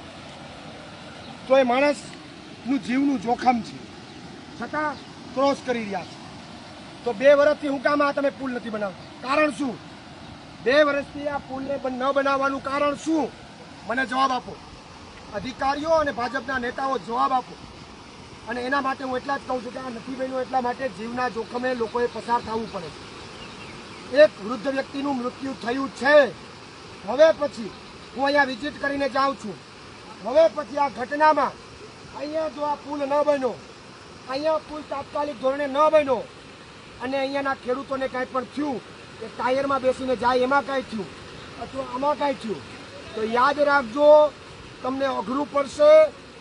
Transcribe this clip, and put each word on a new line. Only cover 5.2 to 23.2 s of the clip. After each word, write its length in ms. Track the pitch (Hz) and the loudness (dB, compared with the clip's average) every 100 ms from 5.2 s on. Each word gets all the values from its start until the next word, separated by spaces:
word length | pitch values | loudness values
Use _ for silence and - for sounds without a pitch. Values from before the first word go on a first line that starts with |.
| - | -8
ક્રોસ 240 | 247 277 269 - | 0 2 2 0
કરી 200 | 240 208 | -2 -2
રહ્યા 220 | 190 160 | -6 -8
છે. 60 | - - - - - - - - - | -12 -16 -16 -16 -16 -16 -16 -16 -6
તો 60 | 240 | -4
બે 140 | 208 269 285 | 4 8 8
વર્ષથી 360 | 294 294 294 | 6 2 -2
હું 80 | 269 | 0
કામ 180 | 294 294 | 2 4
આ 100 | 285 | 4
તમે 180 | 285 277 269 | 2 -2 -2
પુલ 120 | 262 | -6
નથી 220 | 247 226 214 | -6 -6 -4
બનાવતા? 320 | 202 170 - - | -6 -6 -14 -12
કારણ 300 | 247 285 302 220 | -2 2 2 2
શું? 180 | 277 196 - - - - - - - - | -4 -4 -10 -18 -18 -16 -16 -16 -18 -4
બે 100 | 220 285 | 4 6
વર્ષથી 440 | 294 277 269 285 285 | 6 4 -4 -6 -4
આ 120 | 277 - | -4 -6
પુલને 260 | 262 269 277 | -6 -4 -4
બન-, 200 | 262 254 | -4 -2
ન 40 | 262 | 0
બનાવવાનું 480 | 277 277 269 269 277 | 2 2 2 0 -2
કારણ 340 | 277 277 294 277 | -2 0 0 0
શું? 280 | - 320 240 - - - - - 185 | 0 0 0 -4 -18 -18 -18 -12 -4
મને 160 | 240 262 | -2 0
જવાબ 260 | 254 269 | 2 2
આપો. 220 | 254 208 156 - - - - - - - | 2 -4 -12 -16 -18 -18 -18 -18 -18 -10
અધિકારીઓ 580 | 208 196 - 269 285 311 | -8 -8 -2 0 0 2
અને 180 | 320 294 | 4 4
ભાજપના 460 | 220 247 254 240 269 | 0 -2 -2 -4 -2
નેતાઓ 380 | 240 240 269 254 | -4 -2 -2 -2
જવાબ 340 | 170 233 269 | -2 0 2
આપો. 220 | 262 - - - - - - - - - - - | 2 -2 -10 -18 -18 -18 -18 -18 -18 -18 -16 -8
અને 120 | 240 247 | -6 0
એના 160 | 277 262 | 0 0
માટે 180 | 262 | -2
હું 120 | 269 254 | -4 -4
એટલા 200 | 185 - | -2 -4
જ 40 | - | -2
કહું 140 | 254 | -4
છું 80 | 233 | -4
કે 60 | 254 | -8
આ 100 | 262 | -8
નથી 280 | 233 - 254 | -8 -8 -6
બન્યું 240 | 262 262 | -4 -4
એટલા 200 | 254 262 | 0 0
માટે 260 | 247 247 262 175 | 0 -2 -4 -6
જીવના 300 | 226 240 254 214 | -6 -2 -2 -2
જોખમે 320 | 214 240 254 | -6 -4 -2
લોકોએ 340 | 247 226 240 240 | 0 0 0 0
પસાર 320 | 226 202 240 | -2 -2 0
થવું 260 | 220 226 220 | 0 -4 -4
પડે 180 | 185 160 | -6 -8
છે. 120 | - - - | -12 -16 -16